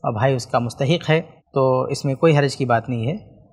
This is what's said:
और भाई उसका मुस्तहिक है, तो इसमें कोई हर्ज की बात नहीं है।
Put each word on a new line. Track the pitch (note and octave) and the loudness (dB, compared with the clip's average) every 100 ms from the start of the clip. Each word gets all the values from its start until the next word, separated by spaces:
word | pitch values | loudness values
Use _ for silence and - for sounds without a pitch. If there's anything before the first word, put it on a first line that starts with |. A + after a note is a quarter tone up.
और | D3+ | -4
भाई | A2 C3+ C3 | 0 0 0
उसका | - B2 | -2 -2
मुस्तहिक | A#2+ - C#3 E3+ | -2 -4 -2 -2
है, | - D#3+ E3 - _ | 2 0 0 -20 _
तो | C#3 C3 B2+ C3 | 0 2 0 -2
इसमें | C#3 C#3+ C3 | -4 -4 2
कोई | E3 | 4
हर्ज | C#3+ C#3 | 4 2
की | - | -2
बात | C3 A#2 A2+ | 0 0 0
नहीं | A#2+ A2+ | -4 -4
है। | G3 - - _ | -6 -12 -20 _